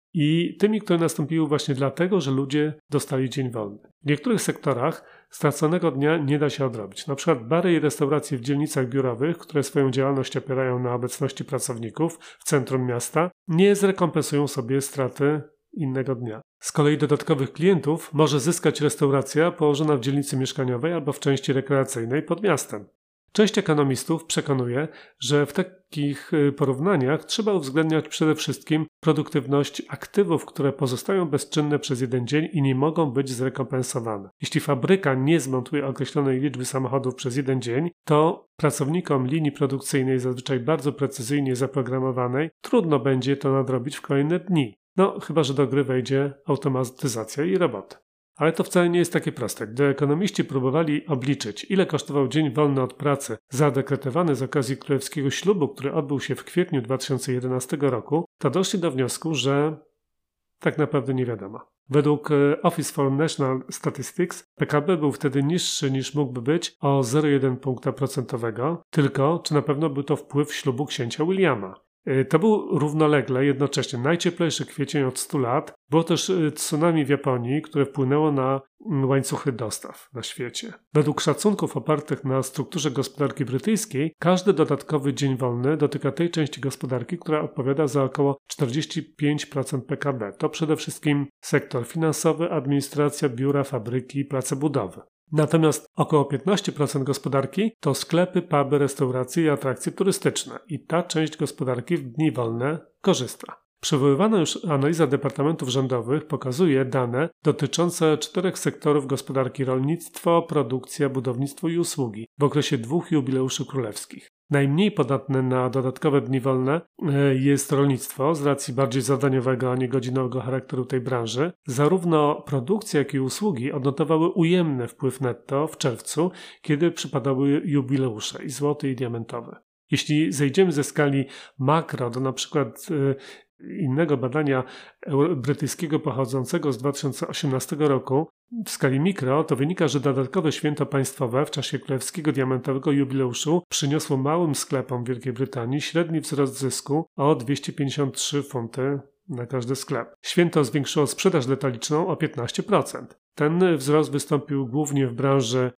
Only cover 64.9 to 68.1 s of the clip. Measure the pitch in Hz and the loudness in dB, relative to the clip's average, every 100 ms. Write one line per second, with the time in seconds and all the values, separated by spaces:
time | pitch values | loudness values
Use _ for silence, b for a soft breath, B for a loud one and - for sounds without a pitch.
64.9 | 175 147 131 143 139 143 175 - - 139 | 2 0 0 0 0 2 0 -2 -2 0
65.9 | 135 127 143 135 123 120 170 - - 143 | -2 -2 -2 -2 -2 0 0 -2 -2 2
66.9 | 139 120 147 151 139 135 123 135 123 135 | 2 2 2 4 4 2 0 -4 -2 -2
67.9 | 127 135 | -2 -2